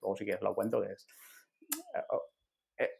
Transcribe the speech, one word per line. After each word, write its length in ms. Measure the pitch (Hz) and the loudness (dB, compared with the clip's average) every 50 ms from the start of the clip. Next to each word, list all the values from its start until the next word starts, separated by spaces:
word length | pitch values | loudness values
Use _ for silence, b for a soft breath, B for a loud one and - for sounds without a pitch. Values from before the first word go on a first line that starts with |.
Luego, 140 | - 98 98 | -2 -2 0
si 80 | 95 104 | 0 0
quieres, 180 | 101 101 - | -2 0 2
lo 140 | 104 101 98 | 2 2 2
cuento, 260 | 107 104 110 120 113 | 2 2 2 4 2
que 120 | 98 98 98 | 2 0 -2
es, 120 | - - b b b b b b b b b _ _ - - - 311 - 698 622 - - - - - - - - _ _ _ _ _ _ _ _ - | -8 -12 b b b b b b b b b _ _ -6 -4 -4 -4 -4 -4 -4 -4 -2 0 0 0 0 -4 -10 _ _ _ _ _ _ _ _ 0
eh, 120 | 127 - - - | 0 0 0 -2